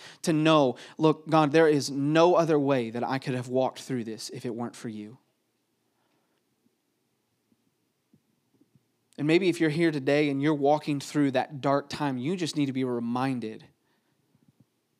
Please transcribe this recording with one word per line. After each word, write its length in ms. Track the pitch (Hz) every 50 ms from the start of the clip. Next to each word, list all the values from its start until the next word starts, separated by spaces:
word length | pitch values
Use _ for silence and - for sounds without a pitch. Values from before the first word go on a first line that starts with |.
| - - - -
to 100 | - 175
know, 420 | 160 151 156 160 160 151 139 123 117 - - - - -
"Look, 320 | 160 156 147 - - 160
God, 220 | 160 156 151 139
there 160 | 147 160 165 151
is 200 | 151 139 120 139
no 460 | 135 139 139 147 156 165 170 180 175
other 240 | 165 165 156 156 147
way 320 | 139 139 139 127 117 113
that 140 | 110 120 -
I 160 | - 131 131
could 140 | - 143 127
have 120 | 127 120
walked 320 | 127 123 131 131 120 - -
through 240 | - - 131 120
this 260 | 107 113 107 - - -
if 140 | - 123 -
it 120 | 123 110
weren't 180 | 117 120 110 -
for 140 | - - 120
you." 300 | 107 107 104 107 123 - _ _ _ _ _ _ _ _ _ _ _ _ _ _ _ _ _ _ _ _ _ _ _ _ _ _ _ _ _ _ _ _ _ _ _ _ _ _ _ _ _ _ _ _ _ _ _ _ _ _ _ _ _ _ _ _ _ _ _ _ _ _ _ _ _ _ _ _ _ _ _ _ _ _ _ _ _ _ _ -
And 100 | 143 156
maybe 200 | 165 180 196 175
if 120 | - -
you're 100 | 160 156
here 220 | 147 170 170 165
today 380 | 151 143 131 139 143 147 151 143
and 120 | 139 139
you're 100 | 143 156
walking 460 | 151 143 139 143 151 147 - 156 143 139
through 320 | - - - 151 143 139
that 300 | 127 127 - - 151 135
dark 280 | 131 143 139 139 - -
time, 300 | - - 147 139 131 123
you 160 | 123 160 196
just 220 | 180 170 139 -
need 100 | 151 143
to 60 | 135
be 100 | 123 131
reminded 840 | 131 123 120 120 117 117 120 127 131 135 127 120 110 107 107 - - - _ _ _ _ _ _ _ _ _ _ _ _ _ _ _ _ _ _ _ _ _ _ _ _ _